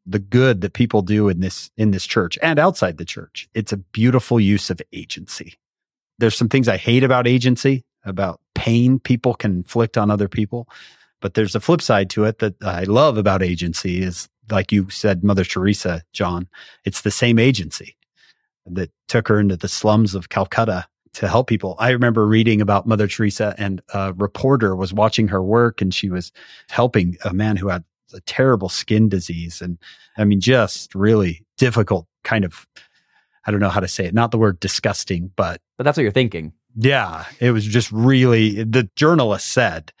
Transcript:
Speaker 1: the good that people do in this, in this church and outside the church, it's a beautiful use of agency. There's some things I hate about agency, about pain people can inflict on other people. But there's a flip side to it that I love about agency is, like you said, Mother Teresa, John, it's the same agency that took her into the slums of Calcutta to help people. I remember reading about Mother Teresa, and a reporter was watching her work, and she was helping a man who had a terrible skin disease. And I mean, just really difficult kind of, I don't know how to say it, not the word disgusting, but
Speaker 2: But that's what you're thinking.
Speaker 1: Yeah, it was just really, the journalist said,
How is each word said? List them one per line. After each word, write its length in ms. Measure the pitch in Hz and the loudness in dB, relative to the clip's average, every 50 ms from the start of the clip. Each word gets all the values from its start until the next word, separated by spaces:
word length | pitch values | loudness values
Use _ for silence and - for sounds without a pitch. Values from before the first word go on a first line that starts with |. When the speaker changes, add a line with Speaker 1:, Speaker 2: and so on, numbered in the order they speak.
| _ | _
Speaker 1:
the 140 | 92 95 104 | -6 -6 -6
good 400 | 98 98 113 123 131 131 113 92 | -2 0 2 4 4 4 2 0
that 120 | 90 95 | -2 -4
people 300 | - - 120 117 - 107 | -2 -2 0 2 2 0
do 260 | 95 90 107 107 104 101 | 0 2 2 2 2 2
in 120 | 90 85 | 2 0
this, 280 | 92 92 - - - - _ | -2 -4 -6 -8 -14 -12 _
in 140 | - 110 107 | -2 0 0
this 160 | 98 92 - | 0 0 -4
church 320 | - - 117 90 85 - - | -2 -2 -2 -2 -2 -2 -2
and 200 | - 165 160 147 | -2 0 2 2
outside 360 | 156 190 175 - - 90 80 | 2 2 2 0 -2 -4 -4
the 80 | 78 87 | -6 -12
church, 440 | - - - - - - - - _ - | -12 -14 -14 -18 -18 -18 -20 -20 _ -8
it's 180 | 117 104 - | -6 -6 -4
a 40 | 107 | -6
beautiful 600 | 98 95 - - 107 113 127 123 131 - - 120 117 | -8 -8 -8 -2 2 2 4 4 2 2 2 2 4
use 320 | 104 98 104 98 - - | 4 4 2 2 0 -4
of 100 | 90 - - - | -8 -8 -10 -14
agency. 640 | - - - - - - 87 - - - - - - _ _ _ _ _ _ _ _ _ _ _ _ - | -16 -16 -14 -14 -14 -14 -14 -14 -16 -16 -16 -18 -20 _ _ _ _ _ _ _ _ _ _ _ _ 0
There's 180 | 120 110 - | 0 0 2
some 120 | - 120 107 | 2 0 2
things 200 | - 135 123 117 | 2 2 4 2
I 80 | 98 | 0
hate 260 | 95 - 117 117 131 | 0 2 2 4 4
about 240 | 135 123 131 123 120 | 4 4 4 2 4
agency, 580 | 120 127 127 120 127 123 - - 135 135 131 - _ _ _ _ | 2 2 2 2 2 0 2 2 0 0 0 -4 _ _ _ _
about 360 | 101 95 92 101 92 82 - _ _ - | -8 -6 -4 -4 -4 -6 -10 _ _ -8
pain 460 | - - 117 113 117 120 127 131 131 | -4 0 2 2 4 4 4 2 0
people 340 | - - 123 117 - 127 113 | 0 -2 -2 0 0 -2 -2
can 160 | - - 107 92 | 0 -2 -2 -2
inflict 420 | 90 90 - - 117 113 110 - 117 | -4 -4 -4 -2 -2 -2 0 0 0
on 140 | 104 104 | 0 0
other 160 | 104 104 104 95 | 0 0 -2 -2
people. 400 | - - 104 104 - 120 117 - - - - - _ _ _ _ _ _ | -2 -4 -4 -4 -6 -10 -12 -14 -18 -20 -20 -20 _ _ _ _ _ _
But 140 | - 95 - | -10 -4 -2
there's 200 | - 107 95 - | -2 -2 -2 -2
a 60 | 113 | -2
flip 220 | - - 175 165 | 0 0 0 2
side 260 | - - 117 101 98 92 | 2 2 2 2 0 -2
to 140 | - 107 107 | -2 0 0
it 140 | 110 110 - | 0 0 -2
that 160 | 113 107 92 - | -4 -4 -4 -6
I 220 | 107 95 87 87 95 | -8 -6 -6 -4 -2
love 340 | 95 104 123 151 156 120 107 | 0 2 4 4 4 2 2
about 240 | 98 101 95 95 | 0 0 2 2
agency 580 | 95 87 90 82 87 85 80 - - 95 87 92 | 0 -2 -2 -2 -4 -6 -6 -6 -4 -4 -4 -2
is, 280 | 95 92 90 - - - _ _ _ 107 | -4 -4 -6 -8 -12 -16 _ _ _ -4
like 240 | 110 98 95 - | -2 -2 0 2
you 160 | 107 101 95 98 | 0 0 0 0
said, 340 | - - - 104 98 87 | -4 -2 0 0 0 2
Mother 220 | 92 101 101 95 90 | 2 2 2 2 0
Teresa, 580 | - - 92 92 101 104 - - 92 85 82 - _ - | -2 -2 -2 0 0 0 -2 -4 -6 -6 -6 -10 _ -8
John, 340 | - 101 87 87 87 90 - _ - - - - _ _ | -4 -4 -4 -4 -6 -8 -10 _ -20 -20 -20 -20 _ _
it's 180 | 101 - - | -8 -8 -4
the 80 | - 104 | -4 -4
same 280 | - - 131 120 117 113 | -2 0 2 2 4 4
agency 580 | 117 135 131 101 82 76 - - - - - _ _ _ _ _ _ _ _ _ _ _ _ _ _ | 4 4 2 0 -4 -8 -10 -14 -14 -18 -20 _ _ _ _ _ _ _ _ _ _ _ _ _ _
that 240 | 92 87 92 90 - _ _ _ - | -10 -8 -8 -8 -8 _ _ _ -2
took 200 | - 117 107 - | -2 0 2 2
her 100 | 110 104 | 2 2
into 160 | 101 98 92 | 2 2 0
the 120 | 85 - 95 | -2 -6 -8
slums 460 | - - - 107 107 110 113 98 92 | -6 -2 2 2 4 4 2 2 -2
of 140 | 95 87 - | -6 -10 -6
Calcutta 560 | - 101 98 - - - 113 110 92 92 90 - _ _ _ _ | -4 -4 -4 -2 0 0 0 0 -2 -4 -8 -12 _ _ _ _
to 160 | - - 110 95 | -10 -6 -4 0
help 180 | 98 117 127 - | 2 0 2 2
people. 260 | 117 101 - 95 - - | 0 -2 -2 -6 -6 -2
I 120 | 110 123 | -2 0
remember 360 | 127 120 123 120 110 113 107 | 2 2 2 2 4 4 4
reading 340 | 107 110 113 110 120 110 104 | 4 4 4 4 4 2 2
about 240 | 107 98 101 98 - | 2 2 2 2 2
Mother 200 | 113 110 104 104 98 | 0 0 0 0 -2
Teresa, 460 | - - 110 104 98 - 110 104 - - | -2 -2 -2 -2 -2 -2 -4 -4 -4 -4
and 240 | 104 98 95 90 - - | -6 -6 -6 -8 -10 -8
a 220 | - 101 98 95 92 | -6 -6 -4 -6 -4
reporter 600 | 90 101 98 - - - 135 139 127 113 98 95 | -4 -4 -4 -4 -2 2 2 4 4 4 2 0
was 180 | 90 95 90 95 | -2 -4 -4 0
watching 340 | 104 107 110 - - 113 95 | 2 2 2 2 0 0 0
her 140 | 92 95 | 0 -2
work, 400 | 92 95 110 120 120 117 107 - | 0 2 2 2 2 2 0 -2
and 100 | 101 92 | -2 -2
she 160 | - - - 98 | -2 -2 -4 -4
was 240 | 90 90 87 - - - - - - - - - | -4 -6 -8 -10 -16 -20 -20 -20 -20 -20 -18 -6
helping 460 | - - 120 127 - 110 90 87 87 - | 0 0 0 2 2 0 0 0 -4 -6
a 120 | - 104 90 | -6 -6 -4
man 220 | 95 110 110 104 | -2 0 0 -2
who 120 | 92 90 101 | -2 -2 -4
had 160 | 90 90 - _ _ _ _ _ - | -4 -6 -8 _ _ _ _ _ -20
a 60 | - | -16
terrible 460 | - - - - 131 135 123 101 92 90 | -14 -6 -2 0 2 2 2 2 0 -4
skin 380 | - - - - 107 107 110 104 | -6 -8 -4 0 2 4 4 4
disease. 500 | 98 92 85 - 87 82 85 85 - - | 2 -2 -4 -6 -8 -8 -8 -10 -10 -10
And 160 | 90 87 85 - _ - - _ _ _ _ | -10 -10 -10 -12 _ -20 -20 _ _ _ _
I 80 | 110 107 | 0 2
mean, 160 | 104 104 98 | 2 2 2
just 540 | 92 120 131 123 107 98 - - - - - | 2 4 4 4 2 0 -2 -8 -14 -10 -4
really 500 | 95 98 107 113 107 98 87 82 - _ _ _ - | 0 2 4 4 4 2 0 -4 -6 _ _ _ 0
difficult 480 | 131 123 113 117 101 - 101 87 82 _ _ _ - | 0 0 2 0 0 0 -2 -4 -4 _ _ _ -6
kind 200 | - 117 107 98 | -2 -2 -2 -2
of, 200 | 85 - - - _ _ - - _ _ _ _ _ _ _ _ _ _ _ _ | -2 -6 -12 -20 _ _ -20 -20 _ _ _ _ _ _ _ _ _ _ _ _
I 60 | 107 | -4
don't 100 | 104 101 | 0 0
know 80 | 104 95 | 0 0
how 120 | 85 101 | 0 -2
to 80 | 92 95 | -2 -2
say 160 | - - 95 | -4 -6 -4
it, 80 | 87 92 | -2 0
not 160 | 117 117 113 | 0 0 0
the 80 | 120 110 | 2 2
word 200 | 110 104 90 82 | 2 2 2 0
disgusting, 720 | - 92 - - - 107 98 - - - 95 85 87 95 - | -4 -6 -4 -4 -4 -4 -4 -4 -6 -6 -6 -6 -6 -6 -4
but 240 | - 95 85 90 - - _ _ | -4 -4 -4 -6 -8 -14 _ _
Speaker 2:
But 80 | - 135 | -4 -2
that's 140 | 147 143 165 | -2 0 2
what 40 | |
you're 100 | 123 104 | 0 2
thinking. 400 | 98 131 127 110 - 85 78 76 - _ _ _ _ | 2 2 0 0 -2 -6 -10 -12 -14 _ _ _ _
Speaker 1:
Yeah, 480 | 113 110 135 139 131 110 85 80 80 80 - - - | 0 0 2 2 2 -2 -4 -8 -12 -14 -16 -6 0
it 100 | 123 123 | 0 2
was 160 | 120 110 101 | 2 2 0
just 260 | 107 104 120 110 - | 0 0 0 0 0
really, 720 | 107 110 117 131 135 127 127 123 117 113 110 110 101 107 113 | -2 2 2 4 4 4 4 4 4 4 4 2 0 -2 -2
the 240 | 110 113 131 113 95 - | 0 0 0 0 -2 -2
journalist 520 | - 147 156 175 156 127 107 101 92 - - | 0 2 4 4 4 2 0 -2 -2 -4 -2
said, 440 | - 131 120 98 82 80 78 - - _ | 0 0 0 0 0 -4 -10 -14 -20 _